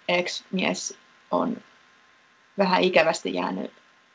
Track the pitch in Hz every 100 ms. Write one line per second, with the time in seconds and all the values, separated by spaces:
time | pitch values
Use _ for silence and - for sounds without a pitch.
0 | - 175 180 - - 185 151 190 - -
1 | _ _ - 87 85 - - - _ _
2 | _ _ _ _ _ - 190 180 185 180
3 | 156 175 190 175 170 - - - _ _
4 | _